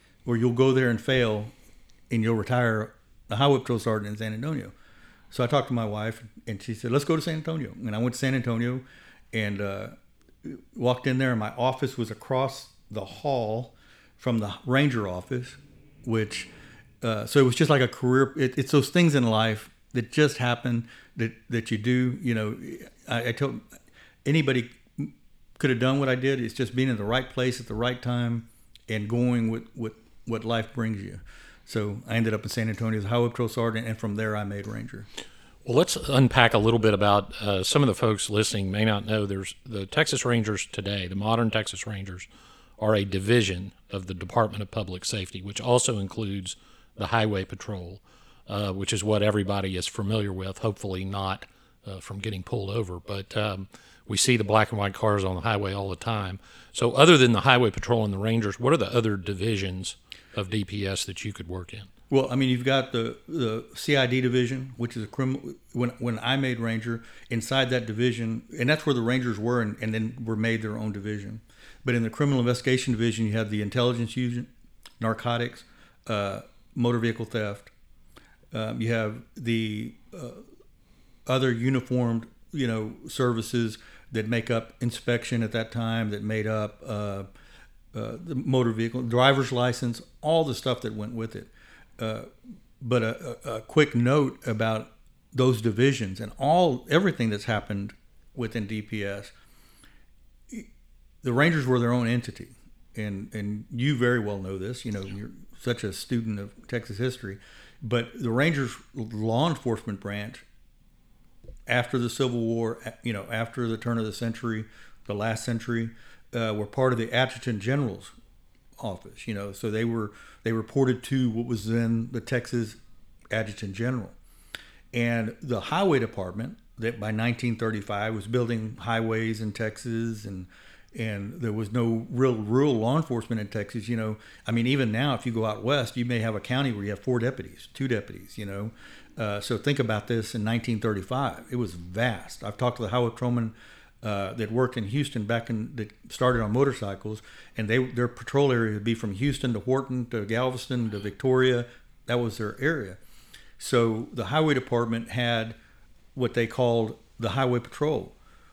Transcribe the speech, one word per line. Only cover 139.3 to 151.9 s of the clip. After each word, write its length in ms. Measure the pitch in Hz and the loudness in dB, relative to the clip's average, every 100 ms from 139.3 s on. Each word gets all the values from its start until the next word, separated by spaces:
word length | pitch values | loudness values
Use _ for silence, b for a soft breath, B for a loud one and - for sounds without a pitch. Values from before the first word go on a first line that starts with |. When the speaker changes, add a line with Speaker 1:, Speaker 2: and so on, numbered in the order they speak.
| 104 | -4
Speaker 1:
so 180 | - 113 | -4 -2
think 200 | 147 139 | 0 2
about 260 | 113 107 - | 2 0 0
this 280 | 117 107 | -2 -2
in 100 | 117 | -4
nineteen 340 | 107 117 123 110 | 0 0 0 -2
thirty-five. 680 | 113 101 92 127 131 - - | 0 -2 -2 -2 -2 -6 -8
It 60 | 123 | -4
was 180 | 104 | -4
vast. 720 | 87 87 92 123 98 - - | -6 -8 -2 0 -2 -8 -12
I've 120 | 101 - | -8 0
talked 200 | 123 117 | 0 0
to 60 | |
the 80 | 104 | -2
highway 200 | 123 117 | 0 0
patrolmen, 440 | 117 123 120 113 - B B B B | 0 0 0 -2 -6 B B B B
uh, 320 | 107 101 98 | -4 -2 -4
that 180 | 123 107 | -4 -2
worked 240 | 117 123 127 | 2 0 0
in 80 | |
Houston 400 | 101 139 143 117 | -4 -2 -2 -2
back 240 | 104 117 117 | -2 -2 -2
in, 240 | 113 113 131 | -4 -4 -8
that 140 | 107 - - | -10 -10 -12
started 340 | - 127 120 | 0 2 2
on 100 | 107 | 2
motorcycles, 720 | 117 139 117 101 95 104 107 B B B - | 2 2 0 -6 -6 -8 -10 B B B -6
and 120 | 107 | 0
they, 100 | 123 | 2
their 300 | 127 117 120 | 2 0 -2
patrol 440 | - - 139 139 | -4 -2 2 4
area 220 | 120 110 | 4 2
would 100 | 104 | 0
be 100 | 110 | -2
from 180 | 113 107 | -2 -2
Houston 380 | 98 143 131 131 | -2 -2 0 -2
to 60 | 110 | -2
Wharton 460 | 123 131 131 127 117 | 0 0 0 -4 -4
to 140 | 113 | -4
Galveston 640 | 101 113 127 127 - 123 110 | -2 0 0 -2 -4 -2 -2
to 80 | 101 | -4
Victoria. 680 | 101 - 131 127 127 120 120 B B | -8 -2 2 4 6 4 -2 B B